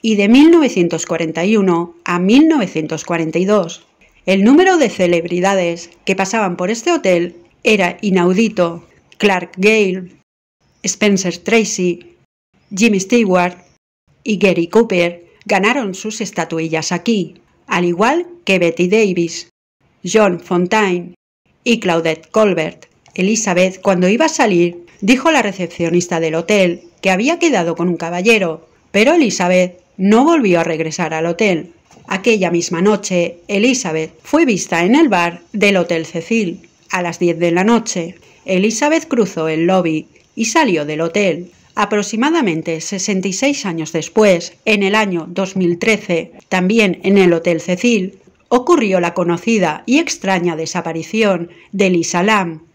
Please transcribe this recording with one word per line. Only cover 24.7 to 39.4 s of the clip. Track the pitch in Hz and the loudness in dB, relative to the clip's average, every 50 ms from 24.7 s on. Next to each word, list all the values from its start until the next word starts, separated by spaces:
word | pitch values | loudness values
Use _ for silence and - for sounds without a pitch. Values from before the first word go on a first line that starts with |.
| 170 - - - _ _ | -2 -8 -20 -20 _ _
dijo | 202 196 269 269 - 330 | 2 2 2 2 2 2
a | |
la | 311 269 | 2 2
recepcionista | 214 202 185 - 180 165 - - 170 165 170 175 175 - 175 165 | 0 -2 -4 -6 -10 -8 -4 -4 -2 2 2 0 0 0 -4 -2
del | 165 160 156 | -2 -2 -2
hotel | 160 165 - 214 202 185 175 170 - - - _ _ | -2 0 0 2 2 2 2 0 -6 -12 -20 _ _
que | - 185 | -2 -2
había | 185 185 226 294 339 339 | 0 0 0 -2 0 0
quedado | 349 330 262 190 170 170 165 | 0 0 2 0 0 -2 -4
con | 170 170 | -2 -2
un | 180 170 | -4 -2
caballero, | 165 165 165 175 180 185 233 233 208 185 165 156 - - _ _ _ _ _ | -4 -6 -6 -6 -2 2 2 2 2 0 -4 -6 -10 -16 _ _ _ _ _
pero | - 202 220 269 330 | -2 0 2 4 4
Elizabeth | 349 285 208 175 - 185 175 180 185 180 180 180 - _ _ _ | 2 2 0 0 -2 0 2 2 2 2 0 -4 -16 _ _ _
no | - 185 202 214 233 277 | -2 2 4 4 4 4
volvió | 320 339 311 233 196 175 170 | 4 2 2 2 2 2 2
a | 165 | 0
regresar | 170 165 151 160 160 151 - 175 151 160 | -2 -4 -4 -4 -6 -4 -6 -6 -4 -4
al | 160 165 | -4 -2
hotel. | 170 170 - 220 202 180 156 - - - _ _ _ - - - - | -4 -2 -2 0 0 0 -2 -4 -10 -20 _ _ _ -20 -20 -10 -8
Aquella | - 185 - 247 220 202 185 170 | -8 -2 0 0 0 2 0 0
misma | 175 170 170 - 180 165 | 0 -2 -2 -4 -2 0
noche, | 185 208 214 196 202 - 185 175 175 170 - - _ - | 2 2 2 0 -2 -2 -2 -2 -2 -2 -6 -12 _ -4
Elizabeth | 202 202 214 262 254 262 - 175 156 160 160 165 _ _ _ | -2 0 0 0 0 -2 -4 -4 -4 -6 -6 -8 _ _ _
fue | - - 311 339 | -2 0 2 2
vista | 262 208 165 - - 180 165 175 | 2 0 -2 -2 -2 -2 0 2
en | 185 240 | 2 4
el | 302 330 269 | 4 4 4
bar | 196 175 175 170 170 175 - _ | 2 0 0 -2 -4 -10 -18 _
del | - 208 208 202 196 | -4 0 2 2 2
Hotel | 185 170 170 175 165 160 | 2 0 0 -2 -4 -4
Cecil | 160 - 170 165 - 226 226 208 170 175 - - _ _ _ _ _ | -6 -10 -10 -4 -2 -2 -2 -2 -2 -6 -10 -18 _ _ _ _ _
a | - 185 | -6 -4
las | 175 170 165 - | -4 -6 -4 0
diez | 180 175 165 | 0 0 0
de | 160 175 170 | 0 0 0
la | 170 180 190 | 2 2 2
noche. | 220 233 226 226 - - 185 165 175 - - _ _ _ _ _ | 2 2 2 0 -4 -8 -8 -8 -8 -14 -20 _ _ _ _ _
Elizabeth | - 190 180 190 226 233 - 294 302 320 330 320 - | -2 0 0 0 0 0 0 0 0 0 0 -2 -2
cruzó | - 240 214 - - 165 | 0 0 0 -2 -2 -4